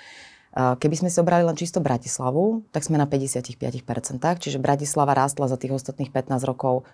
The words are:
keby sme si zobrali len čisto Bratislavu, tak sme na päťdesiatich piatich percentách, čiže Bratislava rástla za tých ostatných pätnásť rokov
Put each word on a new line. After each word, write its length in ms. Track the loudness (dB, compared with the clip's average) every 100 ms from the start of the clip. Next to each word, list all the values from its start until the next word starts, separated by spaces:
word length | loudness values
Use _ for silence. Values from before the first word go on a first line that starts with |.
| -20 -20 -20 -20 _ 0 2 2
keby 160 | 0
sme 140 | 0 0
si 80 | 2
zobrali 240 | 4 4
len 120 | 4
čisto 240 | 0 -2 0
Bratislavu, 840 | 0 0 -2 -6 -2 2 2 0 -4
tak 120 | -4
sme 120 | 0
na 160 | 2 2
päťdesiatich 480 | 0 -2 -4 -6 -6
piatich 240 | -6 -6
percentách, 560 | -6 -6 -6 -4 -2 -2
čiže 200 | -4 -2
Bratislava 560 | 0 0 0 0 2
rástla 320 | 4 2 0 -2
za 80 |
tých 160 | -2 -2
ostatných 380 | -4 -6 -6 -4
pätnásť 320 | -4 -2 -2
rokov 400 | -2 -2 0 0 -2